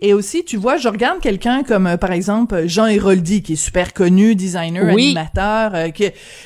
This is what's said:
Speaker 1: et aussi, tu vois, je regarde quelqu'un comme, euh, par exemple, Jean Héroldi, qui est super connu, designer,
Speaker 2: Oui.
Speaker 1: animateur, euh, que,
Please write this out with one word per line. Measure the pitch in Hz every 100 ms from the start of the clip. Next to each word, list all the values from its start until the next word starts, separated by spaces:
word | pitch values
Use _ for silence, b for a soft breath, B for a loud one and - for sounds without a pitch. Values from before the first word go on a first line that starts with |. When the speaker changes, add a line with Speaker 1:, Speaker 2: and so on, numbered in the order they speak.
Speaker 1:
et | 202
aussi, | 202 202 330
tu | 339 214
vois, | 220 285
je | 240
regarde | 202 247 370
quelqu'un | 277 196 - 262
comme, | - 208 185
euh, | 170
par | 185
exemple, | 175 190 214 233 185 165
Jean | 175 220
Héroldi, | 208 196 185 165 208
qui | -
est | 156
super | - 180 175
connu, | - 175 185 214 202
designer, | 185 175 165 175 180
Speaker 2:
Oui. | 202 269
Speaker 1:
animateur, | 208 156 190 202 220 220
euh, | 180 165
que, | 156 208 - B B